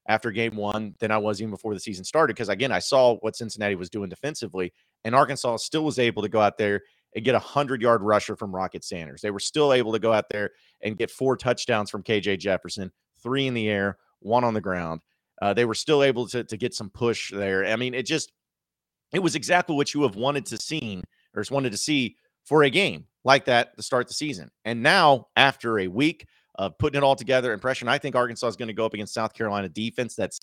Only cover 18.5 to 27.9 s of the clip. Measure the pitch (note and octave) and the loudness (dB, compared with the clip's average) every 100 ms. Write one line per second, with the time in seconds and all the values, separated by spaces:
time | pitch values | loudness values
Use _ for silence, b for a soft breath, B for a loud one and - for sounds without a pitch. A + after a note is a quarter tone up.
18.5 | _ _ _ _ _ _ C#3 D#3+ D3 A#2 | _ _ _ _ _ _ -2 0 -2 2
19.5 | F3 F3 C#3+ C#3 D3 C3+ G2 C3 C#3+ G#2+ | 2 2 0 -2 0 0 0 -2 -2 -6
20.5 | A2+ - D#3 A2+ F#2 F2+ _ _ G#2 G2+ | -10 -8 -8 -6 -10 -12 _ _ -8 -4
21.5 | C#3 B2+ G2+ - D3 A#2 - _ _ - | -2 -2 -2 -2 0 0 -4 _ _ 0
22.5 | D3+ C#3+ D#3+ F3+ E2 - _ B2+ C3+ C3+ | 4 4 4 0 -2 -14 _ 4 4 6
23.5 | A#2+ - - - B2 A#2+ - D3+ F#2+ B1 | 2 2 -4 -2 -2 -2 -6 -6 -8 -12
24.5 | _ A2 A#2 C#3 F#3+ D#3 B2+ - - C#3 | _ -6 0 4 6 8 6 2 4 4
25.5 | - A#2+ A2 F#2 G2 D3+ - - _ _ | 4 -2 0 0 0 0 0 -10 _ _
26.5 | - F#2+ - D3+ C#3+ C#3 C3+ A2+ B2+ B2 | -6 -6 -2 -2 2 4 2 2 2 2
27.5 | G#2 B2+ C3 A#2 | -2 -2 0 0